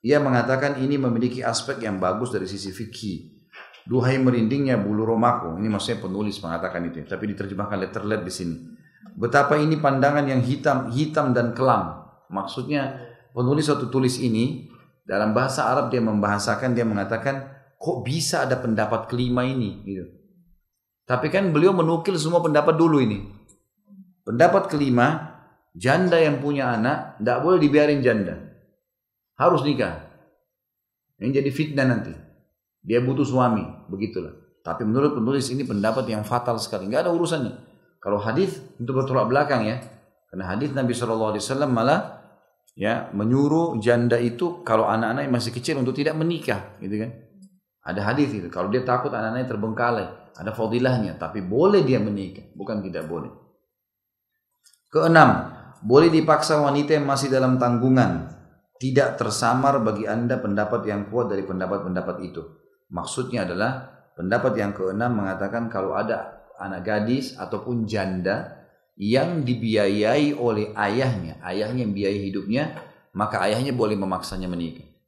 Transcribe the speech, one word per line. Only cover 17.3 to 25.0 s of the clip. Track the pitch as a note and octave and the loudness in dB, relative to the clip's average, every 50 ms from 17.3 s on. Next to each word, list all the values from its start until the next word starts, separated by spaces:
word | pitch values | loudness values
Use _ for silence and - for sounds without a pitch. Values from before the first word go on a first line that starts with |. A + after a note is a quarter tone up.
| C3+ C3+ C3 - - - _ _ _ _ | -4 -4 -8 -12 -18 -20 _ _ _ _
"Kok | - D#3 - - - | -4 -4 -4 -4 -4
bisa | B2 C3 E3 - - - D#3 C3+ | -4 -4 -2 -2 -2 0 0 0
ada | - C3 A#2+ | 0 0 -2
pendapat | - A#2+ A2 G#2 G#2+ G#2 A#2 A2+ - - | 0 -2 0 0 0 0 0 -4 -4 -4
kelima | - B2 B2+ A#2+ B2 B2 B2 | -4 -2 -2 0 0 0 0
ini?" | C3 C3+ C3 A#2 G2 F#2 - - | 0 -2 -2 -2 -4 -4 -8 -10
Gitu. | F#2+ G2 F#2 E2+ - - - _ _ _ _ _ _ _ _ _ _ _ _ _ _ _ _ _ | -10 -8 -8 -10 -12 -16 -20 _ _ _ _ _ _ _ _ _ _ _ _ _ _ _ _ _
Tapi | - B2 B2 - D#3 | -4 -2 -2 -2 0
kan | - F#3+ G3+ F#3 D#3 | 0 2 2 4 4
beliau | D3 E3 F#3+ | 6 6 6
menukil | F#3+ F3+ E3 D#3+ E3+ E3 D#3+ - F#3+ E3 | 6 4 2 2 2 0 0 -2 -2 0
semua | D3 D#3+ E3+ E3+ D#3+ | -2 2 2 2 2
pendapat | E3 D3 D3 C#3+ - D#3+ | 4 4 4 4 4 4
dulu | D#3 E3 E3 D#3 C#3+ | 6 6 6 6 4
ini. | B2+ A2 G#2 G2 G2 - - - - _ _ _ _ _ _ _ _ _ - - - _ _ _ _ | 4 2 0 -4 -6 -12 -16 -20 -20 _ _ _ _ _ _ _ _ _ -20 -20 -20 _ _ _ _
Pendapat | - A2 A#2+ D#3+ F3 G3+ G3 F#3+ | -6 2 4 4 6 6 4 0
kelima, | - D#3 D3 C#3+ C3+ B2 A#2+ | 0 0 0 2 2 4 4